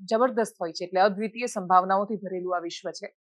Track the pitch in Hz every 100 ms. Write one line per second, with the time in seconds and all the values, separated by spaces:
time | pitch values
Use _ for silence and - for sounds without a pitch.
0 | 190 226 254 220 214 - 170 160 180 185
1 | 202 190 220 226 247 214 180 185 185 190
2 | 208 208 190 185 180 175 170 - 180 160
3 | 202 _